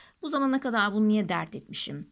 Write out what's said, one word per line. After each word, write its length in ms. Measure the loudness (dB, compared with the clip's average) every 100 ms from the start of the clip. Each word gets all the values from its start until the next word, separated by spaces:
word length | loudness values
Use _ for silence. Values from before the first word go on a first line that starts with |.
| -20 _
bu 80 | -4
zamana 300 | 0 2 0
kadar 340 | 0 0 2
bunu 140 | 4 4
niye 220 | 4 2
dert 260 | -2 -4 -10
etmişim? 540 | -10 -8 -8 -10 -12